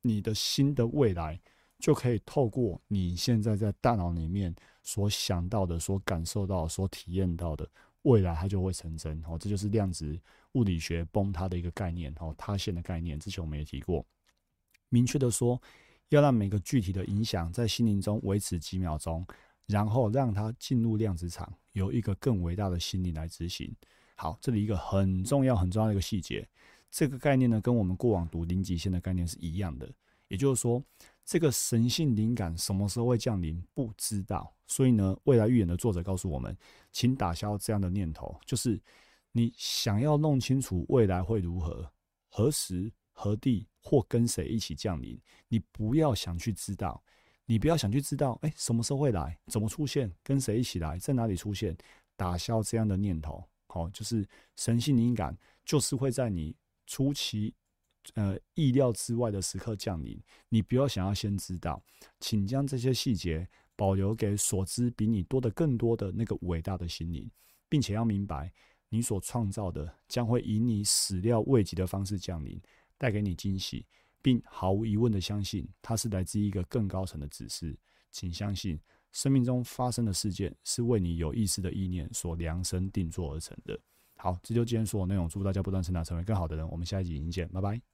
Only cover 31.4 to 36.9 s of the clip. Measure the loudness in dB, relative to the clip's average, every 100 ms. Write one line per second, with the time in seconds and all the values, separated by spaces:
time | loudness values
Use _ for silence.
31.4 | 4 2 2 4 4 4 2 4 2 0
32.4 | -2 -2 0 0 0 2 2 2 2 0
33.4 | -2 -4 -6 -4 -4 -4 -4 -2 -2 -4
34.4 | -6 _ -10 4 6 6 4 2 6 6
35.4 | 6 4 4 2 0 0 -2 -4 -2 -4
36.4 | -4 -8 -14 -20 _